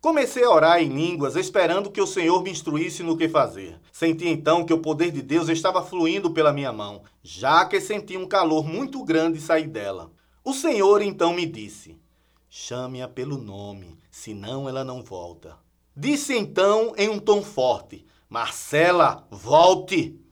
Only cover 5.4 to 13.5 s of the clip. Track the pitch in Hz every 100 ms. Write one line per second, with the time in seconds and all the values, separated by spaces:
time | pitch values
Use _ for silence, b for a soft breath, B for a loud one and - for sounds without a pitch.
5.4 | 160 165 185 185 - 185 160 190 180 156
6.4 | 151 143 139 107 101 104 b b - 90
7.4 | 127 160 180 196 - 208 - 185 185 196
8.4 | 165 156 147 170 269 269 160 160 165 160
9.4 | 147 160 156 110 101 95 85 _ _ _
10.4 | - 269 330 233 196 208 202 160 170 175
11.4 | 170 110 104 - - 82 _ _ _ _
12.4 | _ - - 123 127 127 127 123 127 143
13.4 | 107